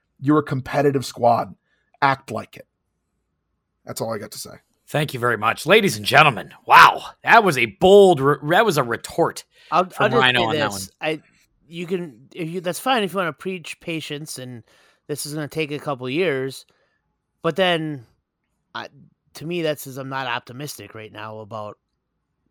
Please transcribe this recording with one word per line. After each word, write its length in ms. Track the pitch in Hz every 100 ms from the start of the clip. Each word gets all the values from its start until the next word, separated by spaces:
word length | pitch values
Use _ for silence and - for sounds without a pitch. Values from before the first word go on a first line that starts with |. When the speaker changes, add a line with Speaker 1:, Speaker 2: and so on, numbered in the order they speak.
| _ _
Speaker 1:
You're 200 | 135 156
a 40 |
competitive 600 | 147 135 - 143 143 139 123
squad. 500 | - 117 113 95 - _ _ _ _
Act 280 | 139 131 -
like 280 | 107 92 -
it. 100 | - _ _ _ _ _ _ _ _ _ _ _ -
That's 160 | 110
all 120 | 113
I 40 | 110
got 140 | 107
to 60 | -
say. 140 | - - _ _ _
Speaker 2:
Thank 280 | 143 151 127
you 40 |
very 160 | 120 110
much. 280 | 107 107 147
Ladies 320 | 214 196 107
and 80 | 98
gentlemen, 480 | 139 156 - - - -
wow, 360 | 147 147 - - -
that 200 | 131 220
was 140 | 202 131
a 80 | 117
bold 540 | - 185 202 190 151
re-, 160 | 135 143 147
that 120 | 180
was 140 | 226 151
a 60 |
retort 600 | 120 113 - - 143 - - _ _
Speaker 3:
I'll, 180 | 160 185
Speaker 2:
from 140 | -
Speaker 3:
I'll 60 | 208
just 100 | 240
Speaker 2:
Rhino 180 | 127 123
Speaker 3:
say 40 | 117
Speaker 2:
on 100 | 110
that 160 | 110
Speaker 3:
this. 200 | 101 95 _
Speaker 2:
one. 80 | 156
Speaker 3:
I, 120 | 156 - _ _ _ 139
you 200 | 170 170
can, 420 | 185 170 107 131 -
if 120 | 160
you, 100 | 180
that's 180 | 175 160
fine 220 | 254 254
if 100 | 196
you 60 | 190
wanna 160 | 170
preach 460 | 143 185 185 - -
patience 580 | - 160 - 147 156 -
and 240 | 127 120 - _ _ _ -
this 180 | 147 151
is 80 |
gonna 140 | 151 143
take 240 | 156 147
a 80 | 147
couple 280 | 151 131 127
years, 600 | 143 180 135 135 127 - _ _ _ _ _ _ _
but 140 | 165 165
then, 500 | 180 170 156 143 113 _ _ _ _ _ _ 113
I, 140 | 110 139 - _ _
to 140 | - 147
me, 160 | 175
that 160 | 156 147
says 180 | 139 131
I'm 100 | 135
not 200 | 135 131
optimistic 680 | 120 - 123 147 - 101
right 180 | 110 110
now 280 | 104 107 110
about 400 | 107 110 104 - _ _ _ _ _ _ _